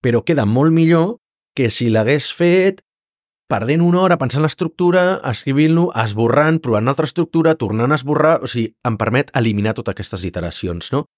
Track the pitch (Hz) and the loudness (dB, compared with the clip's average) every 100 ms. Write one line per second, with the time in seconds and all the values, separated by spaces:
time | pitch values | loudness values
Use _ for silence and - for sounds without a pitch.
0 | 127 117 - 151 107 117 156 165 165 170 | 0 -2 0 0 2 2 2 4 4 2
1 | 170 240 _ _ _ - 120 - 120 110 | 0 -4 _ _ _ -2 -2 0 0 2
2 | 110 143 - - 175 180 190 190 _ _ | 2 0 -2 -2 2 2 2 -2 _ _
3 | _ _ _ _ _ 117 113 160 170 175 | _ _ _ _ _ -4 0 2 2 4
4 | 185 165 131 135 156 - 165 - 180 180 | 2 2 0 -2 -2 -2 -8 0 2 2
5 | 180 190 139 113 - 135 156 165 175 - | 2 -2 -4 -6 -2 2 2 2 0 -2
6 | 113 104 117 117 151 160 131 107 117 143 | -4 0 2 2 2 0 0 0 0 -2
7 | 151 - 165 165 160 160 104 107 120 147 | -4 -2 -2 0 2 0 -2 -2 0 0
8 | 131 151 156 165 123 123 110 _ 123 110 | -2 0 2 2 -2 -6 -6 _ -6 -2
9 | 113 123 143 135 113 104 104 107 - 95 | 0 -2 -2 -2 -2 0 -2 -4 -8 -8
10 | 98 95 87 87 85 - 92 87 - 135 | -8 -8 -8 -6 -8 -6 -6 -8 -6 -6
11 | - | -6